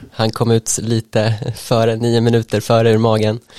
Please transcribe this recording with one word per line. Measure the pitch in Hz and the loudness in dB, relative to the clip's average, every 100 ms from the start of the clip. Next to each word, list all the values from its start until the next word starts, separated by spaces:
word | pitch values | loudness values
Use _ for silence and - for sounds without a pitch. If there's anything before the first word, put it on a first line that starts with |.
| - | -12
Han | - 113 | -4 -4
kom | - 117 | -2 0
ut | 113 - - | 0 0 -6
lite | 110 117 - 113 107 107 - 110 | -4 -4 -2 -2 -2 -2 -6 -10
före, | - 120 113 113 | -2 0 0 0
nio | 117 117 | 0 2
minuter | 117 117 110 104 | 2 2 0 -4
före | - 117 117 | 0 2 4
ur | 110 | 2
magen. | 113 110 107 113 - | 2 2 0 -2 -8